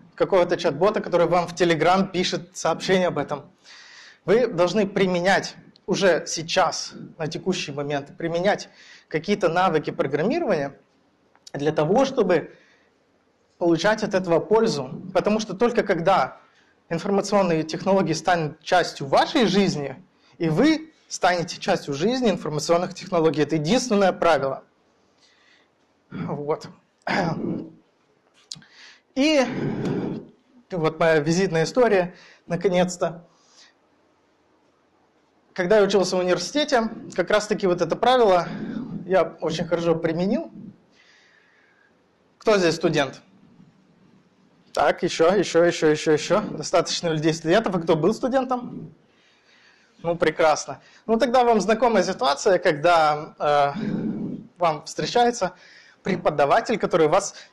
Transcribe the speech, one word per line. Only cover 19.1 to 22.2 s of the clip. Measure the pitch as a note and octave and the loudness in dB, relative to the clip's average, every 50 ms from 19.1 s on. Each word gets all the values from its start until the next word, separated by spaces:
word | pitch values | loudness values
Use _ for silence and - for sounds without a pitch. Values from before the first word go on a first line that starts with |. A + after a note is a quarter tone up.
| E3 A#3 D#4+ - - C#4+ A3 | 2 2 2 2 2 2 2
жизни, | F3+ F#3+ G3+ G3 D#3+ C#3+ D3 C#3 - - - - _ _ _ _ _ _ | 4 4 4 2 2 0 -4 -8 -8 -10 -14 -18 _ _ _ _ _ _
и | - E3+ D#3+ | -4 -2 0
вы | D3+ F#3 C#4 D#4+ D#4 D#4 - - _ _ _ | 2 4 4 4 4 0 -2 -12 _ _ _
станете | - - - - F3 F3+ F3 D#3+ - - | -12 -6 0 0 2 2 0 -4 -6 -8
частью | - - G3+ F3 - - D3 C#3 | -8 -2 -2 -2 -2 -2 -6 -4
жизни | C3+ F3 A3+ B3+ C4 | -2 0 -2 0 0